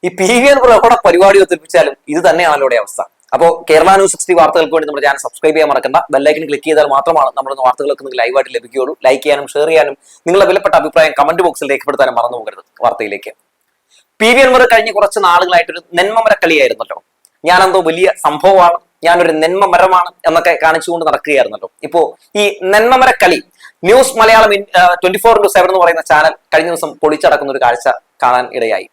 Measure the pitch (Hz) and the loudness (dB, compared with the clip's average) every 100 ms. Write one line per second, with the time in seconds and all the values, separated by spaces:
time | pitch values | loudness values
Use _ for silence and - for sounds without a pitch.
0 | 180 180 190 240 269 277 247 220 226 233 | -8 -4 0 2 4 4 4 4 4 2
1 | 196 175 196 196 190 170 _ 175 147 139 | 2 4 4 4 2 -2 _ 0 0 -4
2 | - 151 175 160 170 147 135 120 101 - | -8 -2 0 0 0 0 0 -2 -4 -10
3 | - _ _ 131 170 165 - 156 170 196 | -12 _ _ 0 0 0 0 2 4 2
4 | 196 - - 170 156 160 160 160 151 147 | 2 -2 -2 2 2 2 -2 -2 -4 -4
5 | 139 139 135 - 156 151 147 131 127 143 | -2 -4 -8 -4 -2 0 0 0 -2 -4
6 | - 139 143 156 156 143 156 156 147 139 | -2 -2 0 -2 -6 -8 -2 0 0 0
7 | 139 160 135 135 135 135 127 127 143 139 | 0 0 0 -4 -10 -2 -2 -2 -6 -6
8 | 139 127 117 131 131 123 117 131 127 - | -8 -6 -2 -2 -4 -8 -8 -6 -6 -2
9 | 131 139 151 143 139 147 156 160 147 139 | -2 0 -2 -4 -4 -4 0 0 -2 -6
10 | _ _ - 185 196 190 190 170 151 165 | _ _ -2 0 2 0 0 -2 0 0
11 | 156 139 147 170 175 147 143 139 - 135 | 0 0 -2 0 -2 -4 -6 -6 -4 -2
12 | 131 120 120 123 107 95 _ _ 117 - | -2 0 -4 -6 -12 -16 _ _ -4 -2
13 | 107 101 - - _ _ _ _ _ _ | -8 -8 -14 -20 _ _ _ _ _ _
14 | _ _ 220 254 262 254 247 226 220 202 | _ _ 0 2 4 4 4 2 0 -2
15 | 202 208 190 175 180 175 170 165 _ 175 | -2 0 2 2 2 0 -2 -10 _ -4
16 | 196 226 220 208 170 156 127 113 113 - | -2 0 0 0 0 0 0 -2 -10 -14
17 | _ _ _ _ 156 180 190 185 165 165 | _ _ _ _ 0 2 2 2 -2 0
18 | 185 - 151 151 180 196 175 175 _ _ | -2 0 -4 0 2 4 4 2 _ _
19 | 160 175 170 156 160 185 202 180 190 180 | 0 2 0 0 -2 0 0 0 2 0
20 | 175 _ - 165 170 165 160 160 151 170 | -2 _ -2 0 0 0 0 -2 -4 -6
21 | 156 139 - 139 120 107 95 _ 147 170 | -4 -4 -2 -2 -2 -6 -18 _ -6 -2
22 | 151 - _ 208 208 - 185 208 226 254 | -2 -6 _ -4 -4 -4 -2 0 2 2
23 | 262 254 180 165 - _ - _ 170 240 | 2 2 0 0 -6 _ -20 _ 2 2
24 | 262 226 220 220 220 202 202 180 180 175 | 2 0 2 4 4 0 -2 2 2 2
25 | 185 196 233 226 202 190 180 190 170 165 | -2 0 2 2 2 2 0 2 2 0
26 | - 151 160 151 _ 156 165 165 156 135 | 0 2 2 -2 _ -2 -2 -6 -8 -4
27 | 151 156 170 147 139 135 127 123 135 - | -2 0 0 0 -4 -2 -2 -2 -4 -4
28 | _ _ 127 123 123 123 113 98 92 | _ _ 0 0 -2 -6 -4 -4 -8